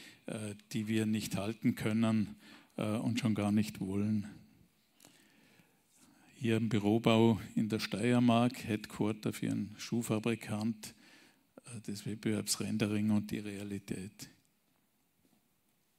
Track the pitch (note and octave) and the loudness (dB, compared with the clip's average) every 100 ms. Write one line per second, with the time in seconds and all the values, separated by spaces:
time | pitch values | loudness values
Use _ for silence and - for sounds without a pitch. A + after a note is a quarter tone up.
0 | - - - A2+ G#2+ G2+ - A2 G#2+ A2 | -20 -18 -10 -8 -8 -12 -8 -4 0 2
1 | A2 G#2+ G#2+ - G2+ A2+ B2 - A2+ A2 | 2 0 -2 -4 -4 -2 -2 0 0 2
2 | A2+ A2 G2 - - - - - G#2+ G#2+ | 2 2 0 -6 -20 -20 -14 -6 -2 -2
3 | B2+ A2+ A2+ G#2 G#2 G#2+ G#2 - F#2+ G2+ | -2 0 0 0 2 2 0 -2 -4 -2
4 | G#2 G#2+ G2+ - - _ _ _ _ _ | 0 0 -4 -10 -20 _ _ _ _ _
5 | - - _ _ _ _ _ _ _ _ | -20 -20 _ _ _ _ _ _ _ _
6 | - _ _ - A2+ A2+ A2+ G#2+ G2+ A2+ | -20 _ _ -4 0 2 2 2 4 4
7 | A#2 A2+ A2+ A2 A2+ - A2 A2 - F#2+ | 6 8 8 6 0 -2 0 -2 -2 0
8 | A#2+ B2 B2 A#2 B2 B2+ - G#2+ - - | 2 6 6 6 4 0 -4 -4 -4 -4
9 | G#2+ A2 - - A2+ A2+ G#2 G#2+ - A2+ | -2 -2 -6 -4 -4 -2 -4 -8 -6 -4
10 | A#2 G#2+ A#2 A2+ - G#2+ A2 A2 - - | -2 -2 -2 -4 -4 -4 -4 -4 -10 -18
11 | - - - _ _ - - A#2 A2 G2+ | -20 -20 -20 _ _ -20 -18 -14 -10 -8
12 | - A2 A2 G#2 G#2 - G2+ A2 G#2 G#2 | -8 -6 -2 -2 -2 -4 -2 -2 0 0
13 | G#2+ G#2 G#2 A2+ G#2 G2+ G2+ G2 - - | 2 2 0 -6 -8 -10 -8 -8 -8 -10
14 | G2 - - - _ _ _ _ _ _ | -10 -14 -20 -20 _ _ _ _ _ _
15 | _ _ _ _ _ _ _ _ _ | _ _ _ _ _ _ _ _ _